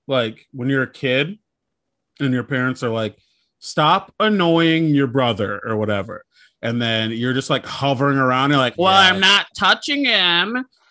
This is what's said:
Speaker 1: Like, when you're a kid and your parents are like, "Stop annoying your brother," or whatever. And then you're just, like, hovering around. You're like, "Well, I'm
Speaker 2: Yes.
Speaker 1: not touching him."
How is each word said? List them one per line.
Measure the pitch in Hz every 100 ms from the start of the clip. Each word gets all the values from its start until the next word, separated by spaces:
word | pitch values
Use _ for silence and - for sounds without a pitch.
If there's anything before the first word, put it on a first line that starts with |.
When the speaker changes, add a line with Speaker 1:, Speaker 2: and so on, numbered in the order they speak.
| -
Speaker 1:
Like, | 135 113 110 _
when | 131 127
you're | 135
a | 127
kid | - 131 131 156 214 _ _ _ _ _ _ _ -
and | 139
your | 127
parents | 113 131 127 127
are | 120
like, | 113 107 - _ _ _ _
"Stop | - - 151 190 - -
annoying | 214 202 170 165 165 160 160
your | 143 135
brother," | 135 123 104 101 101
or | 113 107
whatever. | 104 101 92 90 - _ _ _
And | 117 117
then | 117 113 110
you're | 117 123
just, | 127 -
like, | 131 -
hovering | - 139 127 143 135
around. | 131 127 139
You're | 143
like, | 123 160
"Well, | 185
I'm | 190 185 185
Speaker 2:
Yes. |
Speaker 1:
not | 190 202 - -
touching | 196 214 - 285 262
him." | 208 180 170 196 247 254 _ _